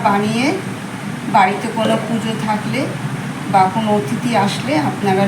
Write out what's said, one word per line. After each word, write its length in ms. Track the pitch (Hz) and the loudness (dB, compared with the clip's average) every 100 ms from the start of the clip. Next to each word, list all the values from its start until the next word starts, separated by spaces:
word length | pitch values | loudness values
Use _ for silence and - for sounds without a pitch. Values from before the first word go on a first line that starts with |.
| 220 | 2
বানিয়ে 380 | 202 214 226 277 381 - - - - - - - 202 | 2 2 0 0 0 -4 -8 -8 -8 -8 -6 2 4
বাড়িতে 300 | 190 208 226 233 | 4 2 -4 -2
কোনো 180 | 220 220 - | 0 0 0
পুজো 260 | 226 220 214 208 | -2 -2 -2 -2
থাকলে 340 | 214 214 247 311 - - - - - - | -2 -2 -2 -2 -4 -6 -6 -6 -6 2
বা 100 | 190 190 | 4 4
কোনো 140 | 220 214 208 | 2 2 2
অতিথি 320 | 196 226 240 220 | 0 -2 0 2
আসলে 280 | 202 - 247 302 285 | 2 0 0 0 0
আপনারা 340 | - 202 190 | 0 2 2